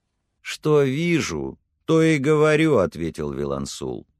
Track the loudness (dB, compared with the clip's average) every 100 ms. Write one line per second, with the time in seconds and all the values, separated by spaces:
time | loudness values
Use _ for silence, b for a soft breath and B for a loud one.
0 | _ _ _ _ -16 -6 0 2 2 0
1 | 0 0 -2 -6 -8 -12 _ _ 0 2
2 | 4 2 2 2 4 4 4 2 2 -2
3 | -8 -6 -8 -6 -6 -6 -8 -10 -10 -10
4 | -14 _